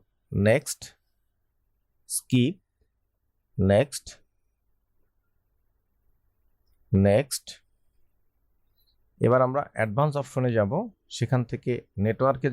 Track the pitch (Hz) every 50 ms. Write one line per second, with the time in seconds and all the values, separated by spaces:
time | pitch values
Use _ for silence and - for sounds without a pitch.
0 | _ _ _ _ _ _ - 101 98 104 113 147 - - - - - - - _
1 | _ _ _ _ _ _ _ _ _ _ _ _ _ _ _ _ _ _ _ _
2 | _ _ - - - _ - 127 120 139 196 - _ _ _ _ _ _ _ _
3 | _ _ _ _ _ _ _ _ _ _ _ - 92 95 98 104 139 - - -
4 | - - - - _ _ _ _ _ _ _ _ _ _ _ _ _ _ _ _
5 | _ _ _ _ _ _ _ _ _ _ _ _ _ _ _ _ _ _ _ _
6 | _ _ _ _ _ _ _ _ _ _ _ _ _ _ _ _ _ _ - 101
7 | 98 101 101 113 147 - - - - - - - _ _ _ _ _ _ _ _
8 | _ _ _ _ _ _ _ _ _ _ _ _ _ _ _ _ _ _ _ _
9 | _ _ _ _ 120 113 120 127 127 127 131 143 143 - _ - 110 110 101 123
10 | 147 151 139 143 135 - - 135 127 127 117 113 104 98 123 170 233 233 - _
11 | _ _ - - 123 - - 127 120 - - 117 - 123 123 117 - _ _ -
12 | 98 107 107 - 131 135 135 131 - 143